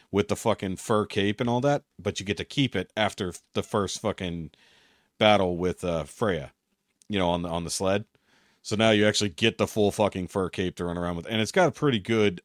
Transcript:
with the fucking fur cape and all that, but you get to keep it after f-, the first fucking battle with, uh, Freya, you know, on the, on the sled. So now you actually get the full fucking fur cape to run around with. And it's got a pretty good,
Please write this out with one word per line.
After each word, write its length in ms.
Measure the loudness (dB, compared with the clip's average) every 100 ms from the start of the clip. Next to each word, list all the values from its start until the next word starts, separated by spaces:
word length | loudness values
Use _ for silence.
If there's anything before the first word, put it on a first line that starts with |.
| _
with 160 | 0 2
the 80 | 0
fucking 400 | 0 0 -2 -6
fur 300 | 0 0 0
cape 320 | 0 0 0
and 80 | 0
all 120 | 0
that, 220 | 0 0 -4 -10
but 220 | -6 -4
you 60 | -4
get 120 | -6
to 80 | -4
keep 300 | -2 0 0
it 160 | -4 -2
after 340 | -2 -2 -6
f-, 120 | -6 _ -6
the 80 |
first 360 | -2 -2 -2 -4
fucking 520 | -4 -4 -6 -8 -10 _ _ _ _ _ _ 2
battle 400 | 6 6 4 0
with, 260 | -2 -2
uh, 200 | -2 -2
Freya, 480 | -4 -4 -2 -2 -6 _ _ _ _ _ -6
you 80 | -2
know, 120 | 0
on 120 | 0
the, 80 | -2
on 140 | -6
the 60 | -6
sled. 340 | -4 0 -2 -4 _ _ _ _ _
So 140 | -6 2
now 160 | 4
you 160 | 6 4
actually 220 | 2 -2
get 260 | 0 0 2
the 80 | 0
full 240 | 2 2
fucking 360 | 2 0 0 -4
fur 220 | -4 -4
cape 260 | -2 -4 -4
to 100 | -6
run 140 | -4
around 160 | -4 -6
with. 100 | -4
And 140 | -4
it's 100 | -2
got 160 | 2 2
a 40 |
pretty 260 | 2 0 0
good, 420 | 0 2 2 0